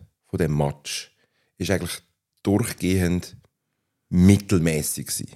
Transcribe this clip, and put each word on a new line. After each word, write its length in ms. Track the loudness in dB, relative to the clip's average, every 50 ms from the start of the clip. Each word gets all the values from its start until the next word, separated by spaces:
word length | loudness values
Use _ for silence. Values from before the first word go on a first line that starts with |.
| -12 -18 _ _ _ _
von 120 | -6 -4
dem 160 | -2 -2 0
Match 560 | 0 -2 -2 -4 -8 -12 -12 -12 -12 -12 -16 _ _ _ _ _ _ _ _ _ -8
ist 140 | -4 -2
eigentlich 260 | -2 -2 -4 -6 -10 -12 _ _ _ _ _ _ _ _ -2
durchgehend 920 | 0 2 2 0 -2 -6 -6 -2 0 0 0 0 0 -2 -2 -6 -8 -16 -20 -20 _ _ _ _ _ _ _ _ _ _ _ _ -2
mittelmäßig 1000 | 2 4 6 8 6 6 4 0 0 0 0 0 -2 -2 -4 -6 -8 -8 -8 -10
gewesen. 200 | -8 -10 -10 -12 -16